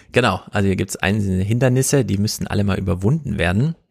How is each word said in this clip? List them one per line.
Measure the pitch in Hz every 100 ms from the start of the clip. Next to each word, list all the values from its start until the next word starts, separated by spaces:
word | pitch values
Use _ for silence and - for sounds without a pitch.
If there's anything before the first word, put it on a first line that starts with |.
| -
Genau, | 123 120 92 -
also | 104 98
hier | 95
gibt's | 95 -
einzelne | 92 107 98 92
Hindernisse, | 101 120 131 127 131 143 104
die | 98
müssten | 104 - -
alle | 101
mal | 101 95
überwunden | 95 90 98 160 139 85
werden. | 85 98 151 - _